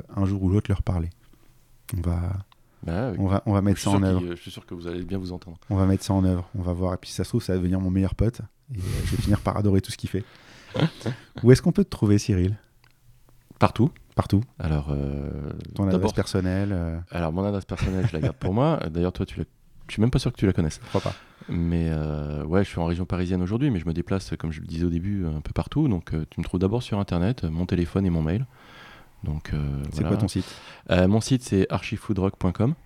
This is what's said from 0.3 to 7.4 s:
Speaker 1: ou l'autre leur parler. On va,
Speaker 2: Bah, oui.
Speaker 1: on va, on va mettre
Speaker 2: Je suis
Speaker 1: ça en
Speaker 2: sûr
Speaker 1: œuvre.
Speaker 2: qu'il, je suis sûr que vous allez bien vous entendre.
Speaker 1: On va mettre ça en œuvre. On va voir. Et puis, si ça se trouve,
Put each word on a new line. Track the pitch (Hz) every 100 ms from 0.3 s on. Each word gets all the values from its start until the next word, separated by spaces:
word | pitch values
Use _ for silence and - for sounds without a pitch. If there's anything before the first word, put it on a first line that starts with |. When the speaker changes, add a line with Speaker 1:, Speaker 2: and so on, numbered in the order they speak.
| 98
Speaker 1:
ou | 95
l'autre | 101 -
leur | 95
parler. | - 90 82 - _ - - - _ - - 92
On |
va, | 85 85 87 95 95 _ _ _
Speaker 2:
Bah, | - 85 131
oui. | 87
Speaker 1:
on | 95
va, | 98 -
on |
va | 101
mettre | 98 95
Speaker 2:
Je |
suis | -
Speaker 1:
ça | 98
en |
Speaker 2:
sûr | 95
Speaker 1:
œuvre. | 92
Speaker 2:
qu'il, | 87
je | 87
suis | -
sûr | 101 -
que |
vous | 90 85
allez | 87
bien | 87 95
vous | 92
entendre. | 90 - 82 -
Speaker 1:
On | 98
va | 95
mettre | 95
ça | -
en | 98
œuvre. | 92 90 87 101
On |
va | 90
voir. | 87 92
Et | 90
puis, | -
si | -
ça |
se | 92
trouve, | 120